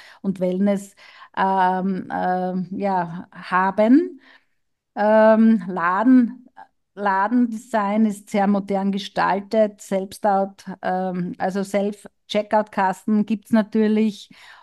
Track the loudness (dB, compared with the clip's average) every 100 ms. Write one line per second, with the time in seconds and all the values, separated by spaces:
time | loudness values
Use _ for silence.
0 | -14 -8 -6 -2 -2 0 0 0 -6 _
1 | -20 -20 -10 -2 0 2 2 0 -2 -4
2 | -6 -4 -2 -2 -4 -6 -6 -6 -2 -2
3 | -4 -8 -16 -18 -4 0 0 2 4 4
4 | 2 -6 -20 _ _ _ _ _ _ -2
5 | 2 6 6 6 6 4 0 -2 0 2
6 | 4 4 4 -4 -20 -20 -20 _ _ -6
7 | -2 0 0 0 0 -4 -6 -2 0 0
8 | 0 -2 -4 0 2 0 -2 -2 -2 -4
9 | -6 -2 -2 -2 -2 0 0 -4 -8 -6
10 | -6 -4 0 0 -2 -8 -16 -10 -6 -4
11 | -4 -6 -8 -6 -6 -4 -4 -4 -4 -6
12 | -16 _ -6 -6 -2 -2 -2 -2 -2 -2
13 | -2 0 0 -4 0 0 0 0 0 2
14 | 0 -4 -16 -20 -20 -20